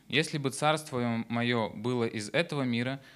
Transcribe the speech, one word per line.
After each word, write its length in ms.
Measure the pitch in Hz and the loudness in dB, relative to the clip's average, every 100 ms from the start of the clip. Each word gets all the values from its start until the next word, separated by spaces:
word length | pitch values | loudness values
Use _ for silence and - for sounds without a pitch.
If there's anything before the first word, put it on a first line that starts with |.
| - | -2
«Если 300 | 135 151 151 | 0 0 0
бы 120 | 135 | -2
царство 760 | 127 151 156 151 127 120 113 113 | 2 2 2 0 -2 0 0 -2
моё 420 | 117 120 120 104 | 0 2 2 0
было 300 | - 117 123 | -2 -2 0
из 260 | 113 113 104 | 0 -2 -2
этого 320 | 143 170 147 | 0 0 0
мира, 380 | 127 117 123 135 - | 0 0 0 -4 -10